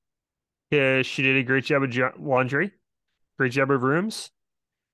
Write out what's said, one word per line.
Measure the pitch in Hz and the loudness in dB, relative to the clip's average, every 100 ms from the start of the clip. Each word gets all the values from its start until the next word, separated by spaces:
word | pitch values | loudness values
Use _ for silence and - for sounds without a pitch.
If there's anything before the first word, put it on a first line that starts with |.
| _ _ _ _ _ _ _ | _ _ _ _ _ _ _
'cause | 151 135 131 127 | 0 2 2 0
she | - | -2
did | 135 131 | 0 2
a | |
great | 123 131 | 2 0
job | 127 143 | 2 0
of | 135 | 0
jo-, | 123 127 - | 0 -2 -2
laundry, | 151 127 127 139 202 - _ _ _ _ _ - | -2 0 0 -2 -4 -8 _ _ _ _ _ -4
great | 131 | -2
job | 131 135 | 0 0
of | 139 | 2
rooms, | 131 160 220 - - _ _ _ _ _ _ | 2 0 -2 -8 -14 _ _ _ _ _ _